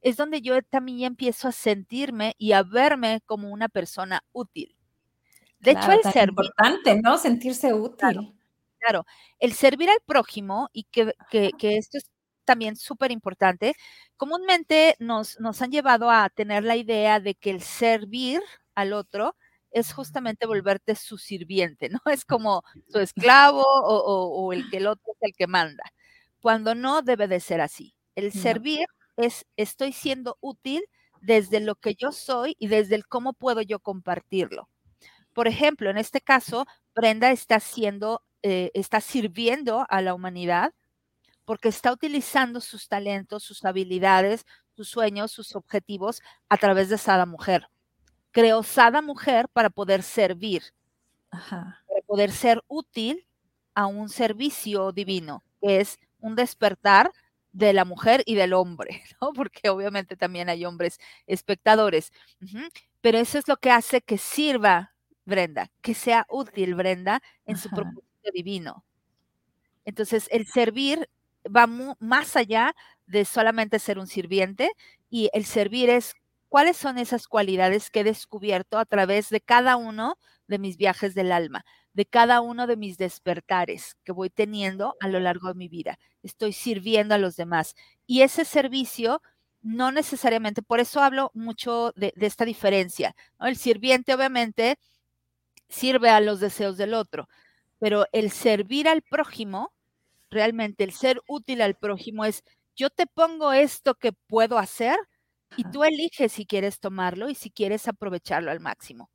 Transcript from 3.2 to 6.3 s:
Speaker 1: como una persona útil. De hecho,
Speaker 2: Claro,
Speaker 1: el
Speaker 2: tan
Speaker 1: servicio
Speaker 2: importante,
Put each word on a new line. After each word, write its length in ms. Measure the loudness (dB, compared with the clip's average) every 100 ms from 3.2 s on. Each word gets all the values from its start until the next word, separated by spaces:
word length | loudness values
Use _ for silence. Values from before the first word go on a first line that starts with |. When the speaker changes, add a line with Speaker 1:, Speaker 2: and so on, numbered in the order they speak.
| _
Speaker 1:
como 240 | -8 -8
una 160 | -6 -6
persona 540 | -4 -8 -8 -6 -6 _
útil. 440 | -12 -12 -12 -16 _ _ _ _ _ _ _ _ _
De 120 | 4
hecho, 180 | 4 6
Speaker 2:
Claro, 80 | 6
Speaker 1:
el 20 |
Speaker 2:
tan 140 | 6
Speaker 1:
servicio 80 | 4
Speaker 2:
importante, 760 | 4